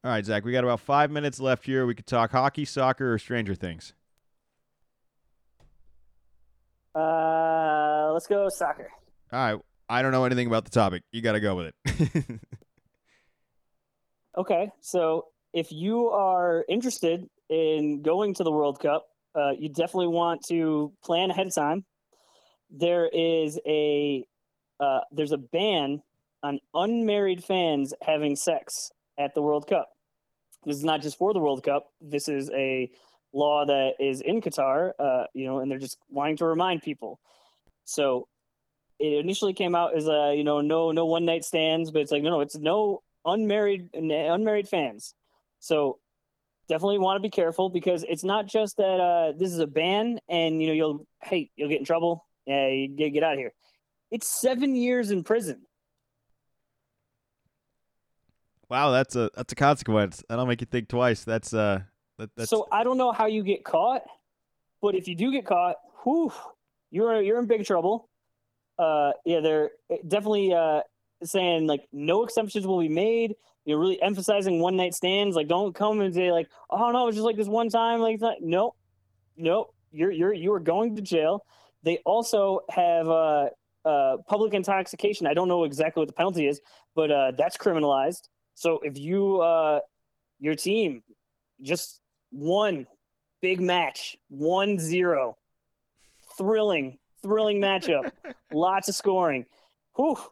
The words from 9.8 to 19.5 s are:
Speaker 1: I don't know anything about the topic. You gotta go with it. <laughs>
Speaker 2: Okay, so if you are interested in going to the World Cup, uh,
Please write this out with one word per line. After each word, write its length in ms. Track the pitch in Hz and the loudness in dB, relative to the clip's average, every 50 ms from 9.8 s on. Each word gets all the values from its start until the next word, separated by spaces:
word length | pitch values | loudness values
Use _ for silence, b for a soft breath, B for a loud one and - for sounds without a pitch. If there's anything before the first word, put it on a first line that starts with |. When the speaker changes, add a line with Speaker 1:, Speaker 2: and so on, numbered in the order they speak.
| _ | _
Speaker 1:
I 140 | _ 117 123 | _ -2 0
don't 100 | 131 135 | 2 2
know 140 | 131 131 131 | 2 2 2
anything 220 | 127 127 123 123 | 2 2 0 0
about 180 | 120 113 113 110 | 2 0 0 -2
the 60 | - | 0
topic. 320 | - 123 107 95 90 90 - _ | 2 4 4 4 2 -4 -10 _
You 100 | - 117 | -10 -2
gotta 180 | 113 117 107 107 | 0 0 0 2
go 160 | 107 104 95 | 2 0 0
with 180 | 90 85 80 - _ _ | -2 -4 -8 -12 _ _
it. 540 | - - - 165 - - 165 139 - 120 107 - | -6 -2 0 -2 0 0 -2 -4 -4 -10 -14 -14
<laughs> 60 | _ - - _ _ _ _ _ _ _ _ _ _ _ _ _ _ _ _ _ _ _ _ _ _ _ _ _ _ _ _ _ _ _ _ _ _ _ | _ -20 -20 _ _ _ _ _ _ _ _ _ _ _ _ _ _ _ _ _ _ _ _ _ _ _ _ _ _ _ _ _ _ _ _ _ _ _
Speaker 2:
Okay, 340 | - 185 - 202 170 202 208 - _ | -6 -2 0 0 0 0 -2 -8 _
so 460 | _ - - 180 165 160 160 165 - - _ _ _ _ | _ -4 -2 0 2 2 0 0 -4 -8 _ _ _ _
if 220 | - 165 160 - 160 | -6 -6 -6 -6 -8
you 340 | 151 170 202 226 233 240 226 | -6 -4 -2 0 0 0 0
are 540 | - 202 196 190 185 180 175 175 170 165 160 - | 2 2 2 2 2 2 2 0 0 0 0 -2
interested 600 | 170 226 233 254 - - - 165 165 175 180 - _ _ _ _ | -2 -2 -2 -4 -6 -2 -2 -2 -2 -2 -6 -14 _ _ _ _
in 520 | 156 160 160 156 156 156 151 151 147 143 | -2 0 2 2 0 0 0 -2 -2 -2
going 320 | 147 156 156 190 214 208 190 | 0 0 0 2 0 -2 -2
to 100 | - 185 | -2 -2
the 60 | 160 | 0
World 280 | 151 151 147 143 139 - | 2 2 0 0 -2 -2
Cup, 280 | - 147 143 160 - _ _ _ _ _ _ | -2 -2 -2 -2 -4 _ _ _ _ _ _
uh, 160 | 156 143 143 | -2 0 0